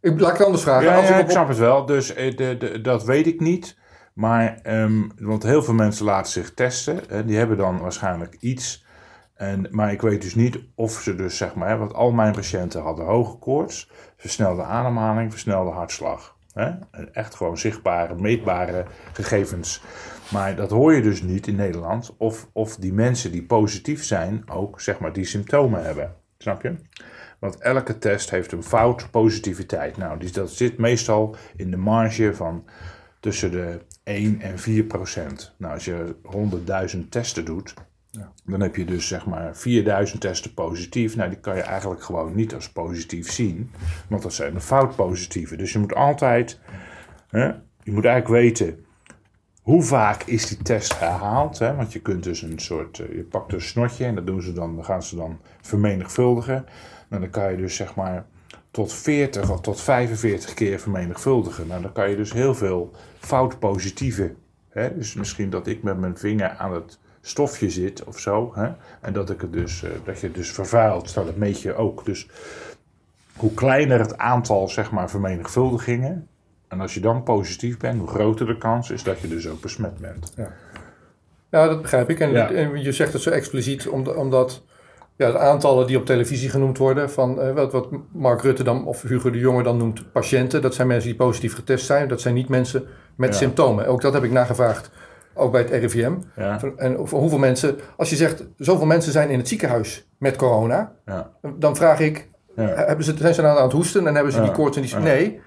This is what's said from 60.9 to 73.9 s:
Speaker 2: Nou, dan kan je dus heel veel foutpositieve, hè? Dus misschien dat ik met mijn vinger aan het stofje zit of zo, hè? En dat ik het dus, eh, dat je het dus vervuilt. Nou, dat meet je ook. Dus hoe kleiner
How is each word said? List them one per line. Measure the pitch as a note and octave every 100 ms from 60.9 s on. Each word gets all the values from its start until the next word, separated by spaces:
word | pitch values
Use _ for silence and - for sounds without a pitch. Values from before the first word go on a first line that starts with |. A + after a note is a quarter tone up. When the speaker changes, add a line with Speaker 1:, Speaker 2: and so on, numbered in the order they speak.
| F#2+ F2 E2+ - C3 F#2 - E2
Speaker 2:
Nou, | F2+
dan | F#2
kan | - G2+
je | G2+
dus | G#2+
heel | A2 C3+ B2+
veel | G2 F2+ F2 - - - - C3+ B2+
foutpositieve, | - G#2+ G2 F#2 - C3+ G2+ F2+ - _ _ _
hè? | - A#2 F3+
Dus | G#2+
misschien | - G2+ - G2
dat | F#2 F2+
ik | A2
met | G2+ F#2
mijn | F#2 F2+
vinger | G#2 G#2+ F#2+ -
aan | F#2+
het | F2 E2+ - _ _
stofje | - - C#3+ - G2+
zit | E2 F#2 F#2+
of | - -
zo, | - G#2 A#2+ G#2+
hè? | A2+ E3+ - -
En | -
dat | G#2 F#2
ik | F2+
het | F2+
dus, | E2+ F2 E2+
eh, | F2+ E2
dat | - F#2+
je | F#2
het | E2+
dus | F2
vervuilt. | - F#2+ A#2+ A2 F#2 - -
Nou, | E2+
dat | F2
meet | G#2 G2
je | F#2 -
ook. | G#2+ - -
Dus | F#2+ - - - - - - _ _ _ _ _ -
hoe | A2
kleiner | A2 C3 C3 D3